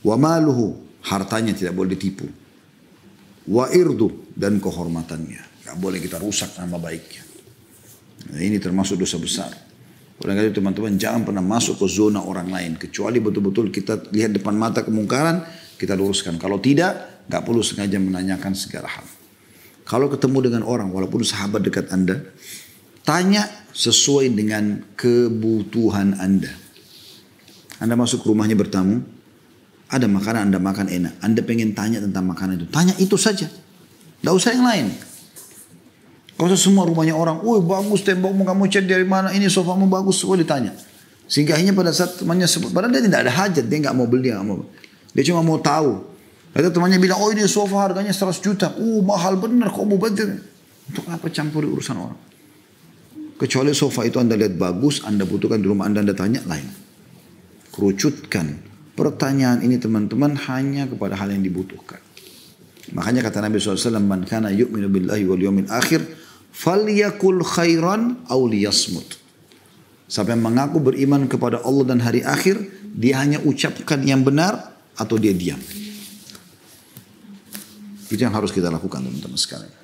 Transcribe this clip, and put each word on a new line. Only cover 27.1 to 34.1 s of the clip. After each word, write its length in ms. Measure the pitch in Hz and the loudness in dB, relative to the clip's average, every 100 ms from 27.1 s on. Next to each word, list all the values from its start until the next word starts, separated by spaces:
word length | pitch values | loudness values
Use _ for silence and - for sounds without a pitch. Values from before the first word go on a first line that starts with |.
| - - _ - - - - | -20 -20 _ -20 -20 -20 -6
Anda 160 | 113 | 0
masuk 300 | 120 120 123 | 2 2 0
ke 20 | 107 | 2
rumahnya 260 | 107 107 107 | 2 2 2
bertamu, 580 | 98 95 92 117 127 - _ _ _ - _ _ _ | 2 2 2 0 -4 -16 _ _ _ -20 _ _ _
Ada 240 | 131 117 | 0 2
makanan 400 | 98 104 117 101 | 2 0 0 2
Anda 80 | 92 | 2
makan 280 | 95 101 95 | 2 0 -2
enak. 320 | 87 87 - | -2 -4 -4
Anda 180 | 101 113 113 | 0 0 2
pengen 240 | 117 110 101 | 0 0 -2
tanya 260 | 107 113 | -2 -2
tentang 240 | 101 95 92 | -2 -2 -2
makanan 320 | 87 95 92 | -2 -4 -4
itu. 80 | 85 | -2
Tanya 280 | 151 180 190 | 2 2 2
itu 160 | 190 | 2
saja. 320 | 202 220 196 156 - - - - - - | 2 2 0 -6 -12 -20 -20 -20 -20 -20